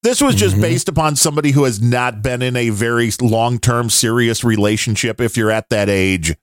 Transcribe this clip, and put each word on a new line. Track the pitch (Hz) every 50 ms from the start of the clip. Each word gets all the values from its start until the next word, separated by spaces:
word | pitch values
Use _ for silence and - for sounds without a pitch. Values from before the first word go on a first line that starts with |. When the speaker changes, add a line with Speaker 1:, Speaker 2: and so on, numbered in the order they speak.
| -
Speaker 1:
This | 226 247 -
was | 285 277 -
just | 196 208 190 139
Speaker 2:
Mm-hmm. | 135
Speaker 1:
based | 139 165 170 175 - -
upon | 160 147 160 151 147 139
somebody | - 165 147 147 147 147
who | 135 143 143
has | 131 117 101
not | 110 120 120 123 123 123 120 107
been | 104 131 123 123
in | 127 127 123
a | 123 120 117
very | 107 98 113 117 120 117 117 113 104 -
long-term | 127 117 107 113 113 120 123 117 - - 120 117 120 117
serious | - - - 113 113 120 120 113 113 - -
relationship. | 120 110 104 101 104 107 104 - - 107 98 - 120 110 -
If | 123 113 - 117
you're | 110 107
at | 110 110 107 _
that | - 107 104 101
age | 101 98 92 95 95 92 80 80 80 -